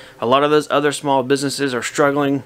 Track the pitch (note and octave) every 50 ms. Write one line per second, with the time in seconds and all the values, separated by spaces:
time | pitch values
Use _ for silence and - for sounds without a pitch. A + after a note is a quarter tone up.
0 | - - - - - A#2 C3 C#3 D3 D3 D3+ D3+ C#3+ - - C#3+ C#3+ D3 C3+ -
1 | D3+ C#3+ C3+ C3+ B2 B2+ C#3+ C3+ C#3+ C3+ C3 - C#3 C3+ B2 A#2 - - - -
2 | D3 C#3+ C#3 D3 C#3+ C#3 C#3+ C3+ -